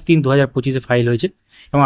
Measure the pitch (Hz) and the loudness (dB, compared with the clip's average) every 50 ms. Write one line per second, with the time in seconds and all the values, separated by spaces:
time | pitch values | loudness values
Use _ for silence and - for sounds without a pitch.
0 | - - 165 160 139 131 135 143 139 135 - 131 120 135 131 131 - - 123 123 | 0 0 0 2 2 2 2 0 0 0 -2 -4 -4 -4 -4 -4 -4 -2 0 0
1 | 120 120 120 113 - - - _ _ _ _ - - _ - 143 139 | 0 0 -2 -2 -4 -6 -8 _ _ _ _ -20 -10 _ 0 0 2